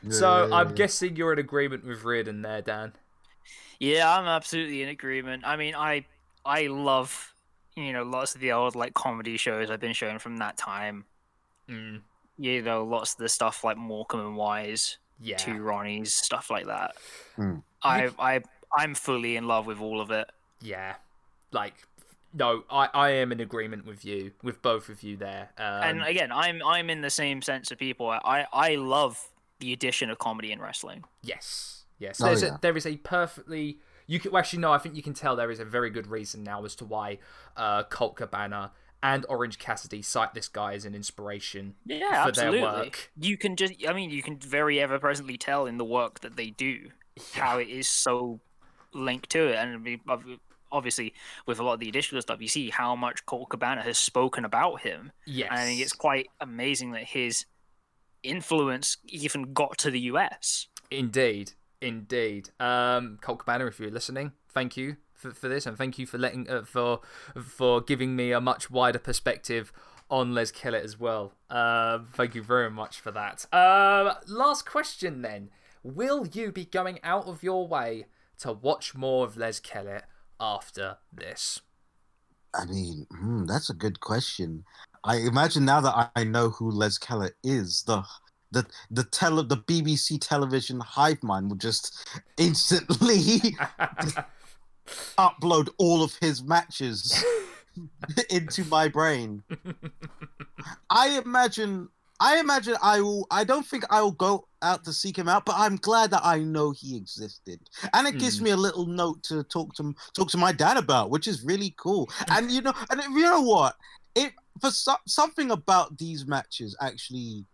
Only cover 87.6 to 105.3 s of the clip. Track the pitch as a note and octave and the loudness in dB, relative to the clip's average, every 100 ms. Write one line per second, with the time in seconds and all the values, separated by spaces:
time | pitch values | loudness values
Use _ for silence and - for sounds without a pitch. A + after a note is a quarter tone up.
87.6 | F#2 F2 - G#2+ F#2+ - _ _ _ B2 | 0 -4 0 0 -2 -14 _ _ _ -2
88.6 | A2+ - - A2+ A#2+ - F3+ D#3+ C3 B2 | -2 -8 -6 -4 -2 2 2 2 2 -2
89.6 | - E3 D#3 D3+ - D3+ - D3 C#3 C3 | 0 0 2 0 0 -2 0 0 2 0
90.6 | - B2+ A#2+ - D3+ D#3 A#2 F#2+ G2 G2 | -2 -8 -6 4 4 4 0 0 0 -2
91.6 | A#2 A2 - - - - _ - E3+ D3 | -2 -2 -4 -10 -14 -14 _ 2 2 4
92.6 | - F3+ - B2+ A#3+ G#3 D#3+ A3+ A3+ D3+ | 4 2 2 4 6 6 6 4 4 0
93.6 | D3 - D#3 - D#3 D3+ - - - - | -4 -2 -4 -2 -4 -4 -8 -18 -20 -20
94.6 | - - - - - - F#3 - E3+ D#3+ | -20 -20 -14 -12 -4 6 6 6 4 6
95.6 | D3+ - F3+ E3+ D#3 - E3 C3 C3 E3+ | 4 4 6 6 4 2 0 0 4 2
96.6 | - - C3 G#2+ - - A#4+ A#4 F#4 - | 2 -4 -4 -2 0 2 2 0 -4 -16
97.6 | _ - E3 - - D#3 A#3+ F3+ D#3 - | _ -16 -16 -14 -4 -2 2 0 0 -4
98.6 | D#3+ D#3 D#3 D3+ D#3+ C#3 A2+ G#2 - E3+ | 2 4 4 4 2 2 -2 -8 -10 -12
99.6 | F3+ - D3+ - D3+ - D#3 - C#3+ - | -10 -12 -14 -14 -16 -16 -20 -18 -18 -16
100.6 | D3+ - _ G3+ C4+ C#4+ A#3+ B3 B3 - | -16 -16 _ 6 6 4 2 4 4 2
101.6 | G#3+ F#3+ F3 _ _ _ A#3 D#4 D4+ C#4 | -2 -2 -8 _ _ _ 6 6 6 2
102.6 | G#3 A3+ G3+ G#3 G3+ G#3 - G3 G#3 C#4 | 2 4 6 6 4 0 0 2 4 2
103.6 | C#4 C4+ - G#3+ G#3 D#3+ F#3 G3 - _ | 2 -6 4 4 4 2 2 2 -2 _
104.6 | - F#3 E3 D3+ G3 F#3 E3+ | 0 0 -2 -4 -2 -2 4